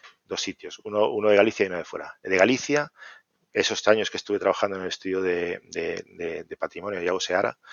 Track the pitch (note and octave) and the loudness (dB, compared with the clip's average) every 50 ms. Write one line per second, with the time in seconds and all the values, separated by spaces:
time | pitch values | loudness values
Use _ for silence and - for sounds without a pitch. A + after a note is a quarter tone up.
0 | - - _ _ _ - G2 - - G2 F2+ _ - - - - - A2 G#2 G#2 | -20 -20 _ _ _ -10 -6 -6 -6 -6 -8 _ -12 -16 -16 -14 -12 -4 0 2
1 | G#2+ - C3 G#2+ G#2 G#2+ G#2 G2+ G2+ A2 - - G#2 F#2+ F2+ F2 D#2+ - - D#2+ | 2 2 2 2 4 6 8 8 6 6 4 0 -2 -2 -2 -6 -8 -8 -10 -12
2 | D2+ - - _ - - F#2+ F#2 F#2 A2+ C3 B2+ - - C#3+ D3 D3 D3+ _ - | -12 -12 -14 _ -4 0 4 6 6 6 6 2 0 -2 -2 -2 -2 -4 _ -20
3 | - - - - _ _ _ _ _ _ - - - - A2 - - G#2+ G#2+ A2 | -20 -20 -20 -20 _ _ _ _ _ _ -2 0 0 0 0 0 4 4 4 4
4 | G2+ - - G2 - - G#2 G2 - G2 F#2 - - G2+ G2 F#2+ F#2 F2+ - - | 2 -2 -4 -8 -6 -4 -2 0 2 2 2 2 0 -2 -2 -4 -6 -6 -8 -6
5 | - F#2+ F#2 F#2 F#2+ F#2 F2+ F2 F2 F2 F2+ - _ F2 F2 F2 E2 E2+ E2+ - | -6 -4 -2 0 0 0 0 0 -2 -4 -6 -8 _ -12 -8 -6 -4 -4 -6 -8
6 | - _ - - E2+ E2 E2 E2 E2+ - F2+ - - E2 - E2+ F2 G2+ G2+ F2+ | -10 _ -12 -8 -8 -6 -6 -8 -10 -10 -10 -8 -8 -8 -8 -8 -8 -6 -6 -4
7 | F2 F2+ F2+ F#2 - - F2+ F#2 G#2 B2 - _ _ - | -2 -2 -2 -2 -2 -2 -2 -2 -2 -2 -4 _ _ -20